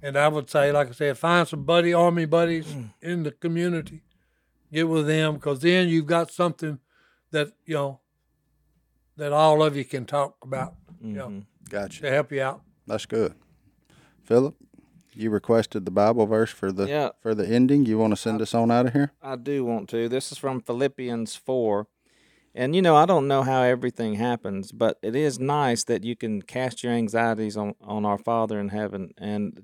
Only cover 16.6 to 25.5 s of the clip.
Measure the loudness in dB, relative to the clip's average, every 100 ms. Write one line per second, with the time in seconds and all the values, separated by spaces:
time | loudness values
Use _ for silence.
16.6 | -6 -2 -2 -2 -4 -4 -4 -2 2 4
17.6 | 6 6 4 4 2 2 -2 -4 -2 0
18.6 | 4 4 2 2 0 _ -12 -10 -4 -2
19.6 | -2 -4 -4 -4 -2 -4 -6 -8 -6 -6
20.6 | -6 -2 -2 -4 -8 -6 -8 -10 -4 -2
21.6 | 0 0 -4 _ _ _ _ _ _ -6
22.6 | -2 2 6 6 6 4 2 2 2 2
23.6 | 2 2 -2 -4 -4 -2 -2 -2 -4 -8
24.6 | -10 -2 -2 0 -4 -2 -2 -2 -2